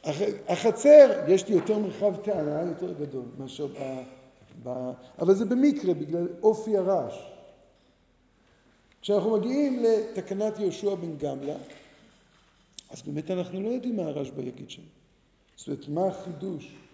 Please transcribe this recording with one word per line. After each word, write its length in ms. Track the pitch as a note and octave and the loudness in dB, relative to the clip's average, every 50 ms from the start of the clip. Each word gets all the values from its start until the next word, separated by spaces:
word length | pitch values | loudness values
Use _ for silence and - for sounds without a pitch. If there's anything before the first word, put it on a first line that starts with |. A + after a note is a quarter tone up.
| - | -6
הח-, 300 | D3+ D3 D3+ G3+ - - - - - | -6 -4 -2 -4 -4 -4 -6 -4 -4
החצר, 720 | F3 - - A3+ - - - C#4+ D4 D4+ C#4 B3+ G3+ - - D#3 | -4 2 2 0 0 4 8 12 12 12 12 12 8 0 4 4
יש 200 | F#3 F#3+ F#3 - | 4 4 4 2
לי 60 | G3 | 2
יותר 240 | E3+ - - G#3+ G#3+ | 2 2 2 0 0
מרחב 380 | G#3 F#3 - - G3+ G#3 F#3 | -2 -4 -4 0 0 0 0
טענה, 460 | - - G#3+ G3 E3+ D3+ D3 D3 D3+ | 0 -4 -4 -2 -2 -2 -2 -2 -2
יותר 300 | E3+ F3 D#3 E3 F#3 F3+ | -4 -4 -6 -6 -8 -8
גדול 320 | E3+ D3 D3 C#3 B2+ C3 A#2+ A#2 B2+ C#3 | -6 -8 -10 -8 -8 -10 -10 -10 -14 -14
מאשר 280 | C3+ C3 - - D3+ | -14 -12 -10 -10 -10
ב-, 360 | C#3 C#3+ D3+ C#3 C3 C3 C3 B2+ C3 - - - - _ _ - - - - | -10 -8 -10 -10 -10 -10 -10 -12 -14 -20 -20 -20 -20 _ _ -20 -20 -20 -16
ב-, 300 | A#2 B2 B2+ B2+ B2+ B2+ B2 - - - - - | -12 -10 -8 -8 -8 -8 -10 -12 -18 -20 -6 0
אבל 160 | E3+ F3 G3 | 4 4 4
זה 100 | G3 A#3 | 4 4
במקרה, 500 | G3 B3 B3 C#4 D4 C#4 - G3+ F#3 E3+ | 0 2 4 4 4 2 2 0 -2 -2
בגלל 340 | D3 D3+ D3 D#3+ E3+ F3 F3+ - - | -2 -4 -4 -4 -4 -4 -4 -6 2
אופי 340 | - A3 A3 G#3+ - A3 G#3+ | 2 2 2 2 -2 -2 0
הרעש. 380 | F#3+ F3+ F#3 G3 E3 B2 G#2+ - - - - - - - - - _ _ _ _ _ _ _ _ _ _ _ _ _ _ _ _ _ _ _ _ _ _ _ _ _ _ _ _ _ | 0 2 2 0 0 -2 -4 -10 -12 -16 -18 -20 -20 -20 -20 -20 _ _ _ _ _ _ _ _ _ _ _ _ _ _ _ _ _ _ _ _ _ _ _ _ _ _ _ _ _
כשאנחנו 280 | - - G3+ G3+ F3 A3 | -4 0 0 0 2 2
מגיעים 520 | A3+ G3+ G3 A#3+ C4 C#4+ D4 C#4 B3+ A#3+ | 0 0 0 -2 0 0 0 0 0 0
לתקנת 760 | A#3 A3+ A3+ G#3+ A3 - - F#3+ F3+ - G3 G3 G#3+ G#3+ G#3+ G#3+ | 2 2 2 2 -2 -4 -8 -10 -8 -6 -4 -2 -2 -4 -2 -2
יהושע 360 | G#3 F3+ - - G#3 G3+ G3 | -4 -4 -4 -2 -4 -4 -4
בן 220 | F3 E3+ E3+ D#3 | -4 -6 -10 -8
גמלא, 380 | C#3 D3 C#3+ C3+ C3+ C#3 C#3+ D3+ - - - - - - - - - - - _ _ _ _ _ _ _ _ _ _ _ _ _ - _ _ | -6 -6 -6 -6 -6 -8 -8 -10 -10 -14 -18 -20 -20 -20 -20 -20 -20 -20 -20 _ _ _ _ _ _ _ _ _ _ _ _ _ -20 _ _
אז 120 | - - | -20 -16
באמת 280 | - D3+ C#3+ D3+ - - | -12 -10 -10 -10 -6 -6
אנחנו 300 | F#3 F3+ F3 F3+ F3+ F#3 | -6 -6 -6 -6 -8 -8
לא 80 | G3 A3 | -6 -4
יודעים 280 | B3 C4 A#3+ B3 A3+ | -6 -4 -4 -6 -4
מה 60 | G3+ | -4
הרשב"א 400 | E3+ D#3 C#3+ D3 C#3 B2+ - D3 | -4 -6 -6 -6 -8 -8 -8 -10
יגיד 280 | C3 B2+ - - C#3 - | -10 -10 -10 -14 -16 -18
שם. 120 | - - - - _ _ _ _ _ _ _ _ _ _ _ _ _ | -18 -20 -20 -20 _ _ _ _ _ _ _ _ _ _ _ _ _
זאת 120 | - - - | -18 -10 -10
אומרת, 200 | C#3 C#3 - C#3+ | -10 -10 -8 -8
מה 180 | D3 E3 F#3+ | -4 -2 -2
החידוש? 680 | F#3+ F#3 - - F#3 E3 C#3+ F#3+ F#3+ F3 C#3+ - - - - - - | -4 -4 -6 -12 -12 -12 -10 -10 -10 -10 -10 -12 -16 -20 -20 -20 -20